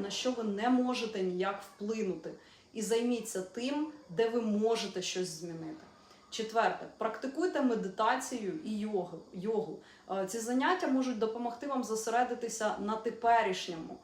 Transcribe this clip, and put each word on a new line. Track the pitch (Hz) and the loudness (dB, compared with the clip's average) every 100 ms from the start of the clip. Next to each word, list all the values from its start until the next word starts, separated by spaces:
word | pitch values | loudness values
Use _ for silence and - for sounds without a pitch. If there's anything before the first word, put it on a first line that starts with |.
на | 196 | -4
що | - 254 | -2 -2
ви | 233 | 0
не | 214 196 247 | 0 0 4
можете | 254 247 247 226 202 | 4 4 0 -2 0
ніяк | 185 180 202 202 | 0 0 0 -2
вплинути. | - - 208 220 196 160 160 - - - - | -8 -8 -4 -2 -2 -2 -6 -12 -16 -20 -12
І | 226 | -6
займіться | 196 226 240 240 - 196 | 0 2 2 0 -2 -4
тим, | 185 - 254 294 311 - - | -6 -4 -2 -2 -2 -6 -4
де | 170 226 | 0 2
ви | 240 | 2
можете | 214 208 220 220 196 196 | 2 2 4 2 0 -4
щось | 180 185 180 | -4 -2 -2
змінити. | 156 170 165 160 156 - - - - - | -4 -8 -8 -8 -10 -16 -20 -20 -20 -10
Четверте, | - 214 226 190 180 - - | -6 -2 2 2 2 -8 -4
практикуйте | 220 - 262 320 359 302 | -4 -4 -6 0 0 2
медитацію | 254 220 185 - 220 262 - 247 196 160 | 2 2 0 2 4 2 0 -4 -4 -4
і | 214 214 | -4 -4
йогу, | 214 202 165 165 - | -2 -2 -2 -8 -12
йогу. | 185 208 214 160 143 - - - | -6 -2 0 0 -6 -14 -16 -4
Е, | 190 190 | -2 -2
ці | 233 | -2
заняття | 220 247 302 359 277 | 0 2 4 4 4
можуть | 262 254 220 | 2 2 2
допомогти | 220 233 240 - 285 | 0 0 -4 -4 -2
вам | 254 | -2
зосередитися | 214 214 226 233 247 240 233 - 214 202 | 0 -2 2 2 2 0 -4 -2 0 0
на | 202 220 | -2 -2
теперішньому, | 233 220 233 233 196 185 - 165 - - | -2 0 6 6 6 0 -4 -6 -8 -12